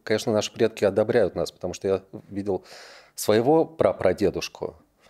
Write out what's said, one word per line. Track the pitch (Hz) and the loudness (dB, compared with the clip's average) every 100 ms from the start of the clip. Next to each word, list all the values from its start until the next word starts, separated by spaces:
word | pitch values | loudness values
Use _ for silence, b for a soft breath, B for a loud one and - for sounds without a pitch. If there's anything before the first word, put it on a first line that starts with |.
конечно, | - 107 - | -4 -2 0
наши | 107 - | -2 -2
предки | 104 110 - 101 | 0 -2 2 0
одобряют | 101 107 117 92 | 2 2 2 0
нас, | 92 80 | -2 -6
потому | - 90 | -6 -10
что | 87 95 | -6 -2
я | 95 - 110 - | -2 -4 -20 -12
видел | 101 101 92 B B B B B - | -10 -4 -6 B B B B B -8
своего | - 107 120 160 156 | 2 2 4 2 2
прапрадедушку, | - 101 - 95 90 92 82 - - - - _ _ | 0 0 2 0 2 0 -2 -10 -10 -12 -12 _ _